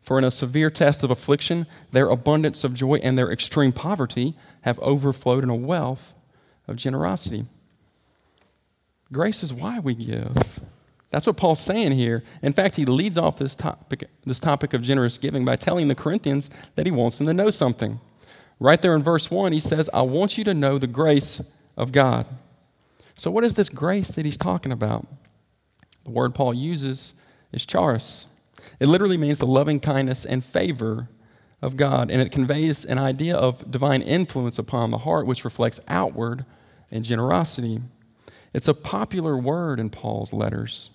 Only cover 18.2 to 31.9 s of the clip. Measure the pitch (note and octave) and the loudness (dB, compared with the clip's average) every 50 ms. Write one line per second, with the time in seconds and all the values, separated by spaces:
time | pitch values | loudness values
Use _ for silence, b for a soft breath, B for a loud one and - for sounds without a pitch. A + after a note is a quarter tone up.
18.2 | B B B B B B B B A#2+ C3 D#3 E3+ - F#3 E3 D#3 C#3+ D#3+ E3+ D#3+ | B B B B B B B B 6 6 6 6 6 4 4 4 4 2 2 0
19.2 | - - E3+ F#3 G3 F#3 E3 D#3 D3+ - - D3+ D#3+ - - - B2+ C3 B2+ D#3 | 0 -2 -2 0 0 0 0 0 0 0 0 0 0 0 2 2 2 2 2 2
20.2 | F#3+ G#3 - - A3 G#3 F#3+ D#3 C#3+ C#3 C#3 C#3 C3+ B2 A#2+ B2 D#3+ D#3 D3 C#3 | 0 0 0 -2 0 0 0 2 2 2 2 2 0 -2 0 0 4 4 4 4
21.2 | - - - - - b b b b b b - A2 B2+ B2+ C#3 C3+ C3 A#2 A#2 | 4 0 -4 -4 -8 b b b b b b -6 -4 2 4 4 4 4 4 0
22.2 | A2+ - B2+ B2+ - _ _ _ _ _ _ b b b b b b b b - | -2 -4 -8 -18 -18 _ _ _ _ _ _ b b b b b b b b -6
23.2 | - E3+ F3+ A3 A#3 A#3+ - - G3+ - - B2 C#3+ E3 F#3+ G#3 F#3 - - - | -4 -2 0 2 2 2 4 2 0 0 0 -4 -2 0 0 0 -2 -2 -4 -2
24.2 | D#3 D3+ C#3+ - - F3+ F#3 F3 - - B2+ A2+ A2 G#2+ A2+ A2+ - - - - | -2 -2 -2 -2 -2 -2 -2 -2 -2 -4 -4 -2 -2 -2 -2 -2 -4 -8 -18 -20
25.2 | _ _ _ _ _ _ _ _ _ _ _ _ _ _ - _ _ - A#2 A#2+ | _ _ _ _ _ _ _ _ _ _ _ _ _ _ -20 _ _ -6 -2 0
26.2 | B2+ B2 B2 - C#3 B2+ A#2 B2 C3+ D#3+ F3 D#3+ C3+ C3+ C3 C3+ - - - b | 0 0 0 0 -2 0 0 -2 -4 -4 -4 -4 -4 -6 -6 -6 -8 -8 -10 b
27.2 | b b b b b b b - - - - - E3+ D#3 B2 A2+ - - - - | b b b b b b b -10 -10 -2 0 0 2 2 0 0 -2 -4 -4 -4
28.2 | - - - _ _ _ B B B B B B B2 C#3 D#3+ F#3 G3+ G3+ F#3 E3+ | -6 -10 -16 _ _ _ B B B B B B 4 4 4 4 4 2 2 2
29.2 | D#3 D3 D3 - - B2 C3 C3 D3 D3+ D3+ C#3 - D3+ C#3+ C3+ C3+ C3 B2+ B2+ | 2 0 0 0 2 4 4 4 4 4 0 0 0 0 0 2 2 0 -2 -2
30.2 | - - C3 B2+ B2+ - - F3 F3+ F#3 D#3 A#2+ A2 A2+ A2 A2+ A#2+ A#2+ - b | -4 -2 -2 -4 -4 -2 -2 0 0 0 -2 -2 -2 -4 -2 -4 -6 -10 -14 b
31.2 | b b b b b b b b - C3+ C3 C3 D3 C#3 | b b b b b b b b -8 -8 0 0 0 2